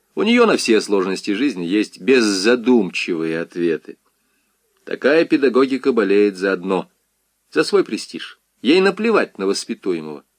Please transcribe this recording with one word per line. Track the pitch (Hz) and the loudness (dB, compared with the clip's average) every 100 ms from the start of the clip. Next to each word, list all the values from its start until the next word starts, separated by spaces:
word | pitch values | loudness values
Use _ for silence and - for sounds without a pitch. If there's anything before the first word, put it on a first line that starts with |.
| _ | _
У | - | -4
неё | 202 240 | 2 4
на | 226 143 | 4 2
все | - 110 | 2 0
сложности | 92 101 92 92 - | 2 -2 -2 -6 -4
жизни | 101 143 92 | -4 -2 -4
есть | 85 104 101 - | -2 -2 -2 -6
беззадумчивые | - 131 107 95 104 123 113 123 90 - - 85 80 80 | 0 2 2 0 0 0 4 2 2 -4 -6 -4 -4 -4
ответы. | 82 90 85 78 - - _ _ _ _ _ _ _ _ | -6 -4 -2 -2 -8 -20 _ _ _ _ _ _ _ _
Такая | - - 127 156 | -12 -2 2 2
педагогика | 170 156 135 113 135 131 135 | 2 2 2 2 0 0 0
болеет | 117 98 101 104 92 | 0 2 4 2 0
за | 98 | -4
одно — | 92 92 92 - _ _ _ _ _ _ | -2 -2 -4 -4 _ _ _ _ _ _
за | 147 | -4
свой | 160 196 | 0 0
престиж. | - 104 - - - - _ _ | 0 -4 -10 -14 -16 -20 _ _
Ей | 113 180 | 0 2
наплевать | 196 185 226 202 104 - | 2 0 0 0 0 -4
на | 98 | -4
воспитуемого. | 95 - 113 101 85 78 71 _ | -4 -6 -8 -4 -6 -6 -16 _